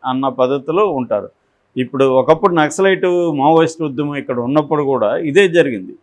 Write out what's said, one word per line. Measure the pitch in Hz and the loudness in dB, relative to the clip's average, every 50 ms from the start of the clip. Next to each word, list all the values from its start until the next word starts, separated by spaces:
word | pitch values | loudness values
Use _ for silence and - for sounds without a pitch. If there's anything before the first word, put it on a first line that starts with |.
| - | -6
అన్న | 131 127 131 135 | -6 -4 -2 -2
పద్ధతిలో | 135 123 131 127 127 139 143 135 156 160 190 214 | -2 -2 0 0 0 0 -2 -4 -2 -2 0 0
ఉంటారు. | 190 156 131 123 113 107 101 95 - _ _ _ _ _ _ _ _ - | 0 -2 -4 -4 -4 -4 -4 -4 -8 _ _ _ _ _ _ _ _ -6
ఇప్పుడు | 127 127 120 - 131 135 | -6 -6 -4 -2 0 2
ఒకప్పుడు | 135 131 131 123 147 160 156 - 185 175 | 2 2 4 4 4 4 4 2 2 2
నక్సలైట్ | 160 151 147 147 - 190 196 190 - 190 180 175 175 175 170 151 | 2 0 0 0 0 2 2 2 2 0 0 0 0 0 -2 -2
మావోయిస్ట్ | 139 135 151 160 165 165 160 160 - | 0 2 4 4 4 2 2 -2 -4
ఉద్యమం | 160 151 127 139 147 147 147 | -6 -6 -4 -6 -6 -6 -6
ఇక్కడ | 139 - - 127 123 | -6 -6 -6 -6 -4
ఉన్నప్పుడు | 117 127 143 156 147 135 156 147 147 | -2 0 0 0 0 0 0 -2 0
కూడా | 135 135 123 110 104 127 | 0 0 0 0 0 0
ఇదే | 170 170 151 139 190 202 | -2 -2 0 2 2 2
జరిగింది | 180 165 175 143 143 120 98 90 87 - - | 4 4 2 2 2 -2 -6 -8 -12 -18 -20